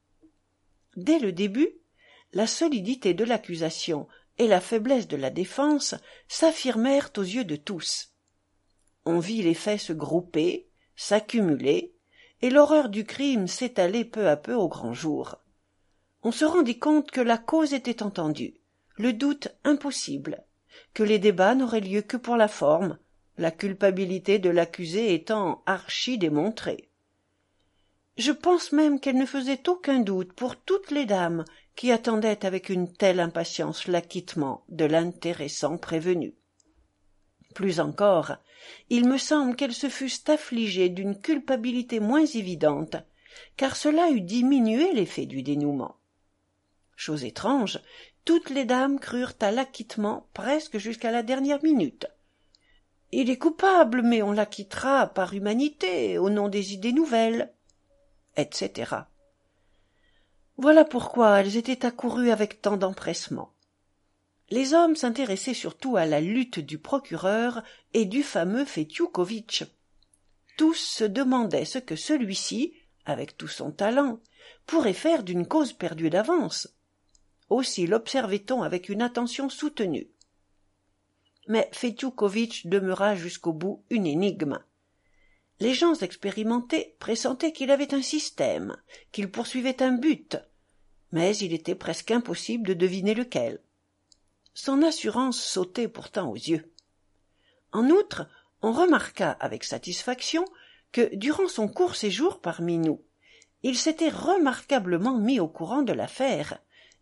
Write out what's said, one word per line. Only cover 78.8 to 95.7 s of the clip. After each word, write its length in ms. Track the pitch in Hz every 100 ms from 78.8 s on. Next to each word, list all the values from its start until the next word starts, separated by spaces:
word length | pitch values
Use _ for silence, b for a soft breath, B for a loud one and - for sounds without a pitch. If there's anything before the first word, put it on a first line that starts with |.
| 180
une 120 | 202
attention 480 | 240 240 240 - 269
soutenue. 600 | - 302 - 196 131 - _ _ _ _ _ _ _ _ _ _ _ _ _ -
Mais 220 | 220 -
Fetiukovitch 920 | - 247 - 269 254 202 202 233 - 170
demeura 480 | 196 190 185 202 196
jusqu'au 380 | 170 - 170
bout 300 | 156 185 - -
une 180 | 233 175
énigme. 520 | 147 196 - 151 113 _ _ _ _ _ _ _ _ _ -
Les 140 | 220
gens 220 | 254 339 302
expérimentés 1000 | 185 - 202 202 214 240 240 320 - -
pressentaient 520 | - 233 262 254 330
qu'il 200 | 320 262
avait 220 | 277 285 277
un 60 |
système, 760 | 262 302 - - 131 80 95 - _ B B
qu'il 200 | - 202
poursuivait 500 | 214 233 254 247 262
un 100 | 262
but, 460 | 247 302 285 - - - _ _ _ _ _ -
mais 240 | 160 180 208
il 160 | 196
était 220 | 165 165 185
presque 360 | 170 165 -
impossible 560 | 233 240 175 - 233 196
de 60 |
deviner 400 | 180 185 190 190
lequel. 460 | 220 247 147 117 - _ _ _ _ _ _ _ _ _ -
Son 260 | - 269
assurance 580 | 320 311 220 226 262 240
sautait 480 | - 196 180